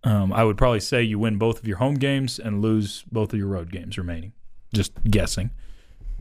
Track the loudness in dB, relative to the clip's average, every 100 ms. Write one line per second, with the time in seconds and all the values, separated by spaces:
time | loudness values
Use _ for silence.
0 | 2 2 2 2 2 4 4 4 0 0
1 | 2 0 0 2 0 0 -4 0 0 2
2 | 0 0 -2 -4 -4 0 2 2 0 -6
3 | -6 -2 0 0 -2 -4 -6 -10 -8 -6
4 | -4 -6 -8 -14 -16 -16 -4 -2 -2 2
5 | 4 4 2 -2 -4 -6 -12 -16 -20 -14
6 | -10 -8